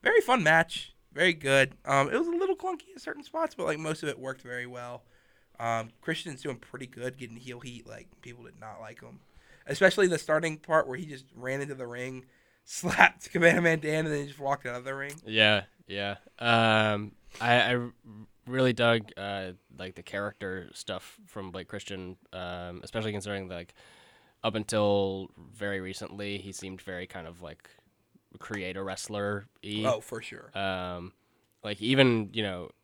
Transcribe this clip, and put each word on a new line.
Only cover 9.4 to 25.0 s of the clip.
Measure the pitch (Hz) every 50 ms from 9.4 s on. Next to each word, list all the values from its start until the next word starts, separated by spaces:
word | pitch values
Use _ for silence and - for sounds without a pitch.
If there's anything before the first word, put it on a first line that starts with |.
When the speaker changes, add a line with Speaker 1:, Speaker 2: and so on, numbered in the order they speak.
| _ _ - - _ -
Speaker 1:
Especially | 165 - 196 190 190 - 202 185
the | 175 151
starting | - - 156 156 165 165 156 151
part | _ - 160 160 151 131
where | 127 127
he | -
just | 151 143 131 131 131 _
ran | - 123 127 135 139
into | 143 143 139
the | 131 127 120
ring, | 120 123 123 131 131 127 127 _ _ _ _
<laughs> | _ _ _ _
slapped | - - - - 180 - - - 175 - - - -
Cabana | - 185 170 165 165 175
Man | 175 170 160 160
Dan, | 151 151 151 156 160
and | 156 151
then | 147 143 143
just | 139 135
walked | 143 135 139 139 - 127
out | 120
of | 123 123
the | 135 135
ring. | 139 139 139 143 160 -
Speaker 2:
Yeah, | 110 110 110 110 104 107 101 98 - _ _ _ _
yeah. | 98 98 101 101 101 - _ - _ -
Um, | 120 120 117 117 113 113 110 110 107 107 104 101 104 104 - _ _ - - -
I, | 117 120 120 123
I | 113 107 123
r-, | 123 120 120 - _ _ 113 107 104 110 - _ _ _ -
really | 123 131 131 127 123
dug, | 110 120 117 117 117 107 - - -
uh, | 98 - 98 98 95 92 92 92 _ _ - 69
like, | 92 95 90
the | - 87
character | - - 98 101 104 101 _ 104 95 92 92 90 - -
stuff | - - - 98 90 - - - _ 107
from | - - 107 98 95
Blake | 87 92 92 _
Christian, | - 104 - - 101 92 92 90 92 _ _ _ -
um, | 92 92 87 90 90 87 87 87 90 -
especially | - - 117 110 110
considering, | 104 104 95 104 101 98 95 90
like, | 92 87 85 _ - _ - - - - - - _ _ _ _ _ _ -
up | 113 104
until | 110 107 - - 110 104 104 101 101